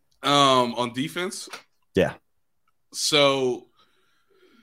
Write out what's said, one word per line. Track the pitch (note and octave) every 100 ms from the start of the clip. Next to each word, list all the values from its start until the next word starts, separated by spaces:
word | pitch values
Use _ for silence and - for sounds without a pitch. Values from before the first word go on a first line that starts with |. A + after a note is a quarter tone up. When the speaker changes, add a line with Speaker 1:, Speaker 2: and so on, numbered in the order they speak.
| _ _
Speaker 1:
Um, | C3+ C#3+ C#3 C3 A#2+ A#2
on | A#2+
defense? | A#2 D3+ E3 F3+ - - - _ _ _ -
Speaker 2:
Yeah. | D#2+ - _ _ _ _ _ _ _
Speaker 1:
So | - - D3+ C#3+ C3+ C3 A#2+ - _ _ _ _ _ _ _ _ _